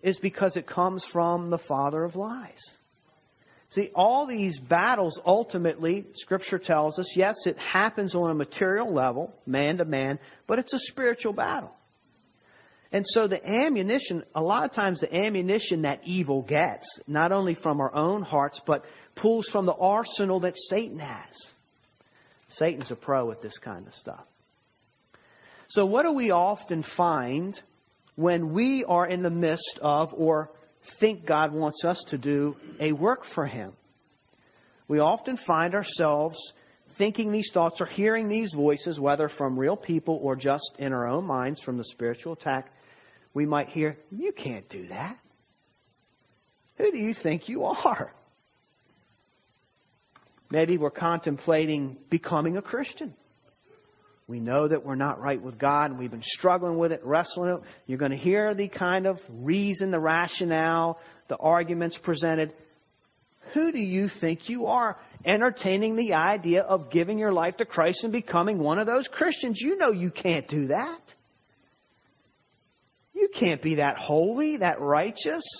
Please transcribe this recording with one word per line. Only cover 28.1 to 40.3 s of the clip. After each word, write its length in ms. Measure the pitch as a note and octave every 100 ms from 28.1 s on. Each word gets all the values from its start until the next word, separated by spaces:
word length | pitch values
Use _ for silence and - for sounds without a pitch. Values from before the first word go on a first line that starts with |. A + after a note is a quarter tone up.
| -
when 380 | E3 F3 D#3+
we 300 | E3 B3 C4+ -
are 220 | F3 F3
in 160 | F3+
the 60 | F3+
midst 500 | E3+ E3 E3 - -
of 280 | D3 D3 D#3+
or 380 | - D#3+ D#3 D#3 - _ _ - -
think 260 | G#3+ G3+ E3
God 280 | D3+ D#3
wants 320 | D3+ D3+ D3+ E3+
us 180 | F3+ -
to 80 | C#3+
do 400 | C3 C#3+ D3 C#3 - -
a 100 | D#3
work 300 | D3+ F#3 B3+ -
for 120 | - C#3+
Him? 260 | B2 F#2+ - _ _ _ _ _ _ _ _ _ _ _
We 100 | D3+
often 400 | D3+ A3+ - B3+ -
find 280 | D#3+ E3+ F#3+
ourselves 640 | G3+ - D#3+ D3 D#3 D#3+ - - _ _ _ -
thinking 340 | G3+ G#3+ G#3+
these 180 | G#3+ G#3
thoughts 260 | F3+ E3 -
or 60 | -
hearing 420 | - G#3 A3+ G#3+
these 240 | G#3+ A3
voices, 460 | D#3 D3 D3 - D3
whether 300 | C#3 C#3+ D3+
from 280 | - C#3 B2+
real 200 | C3+ F#3+
people 420 | - E3 E3 D#3+
or 140 | C#3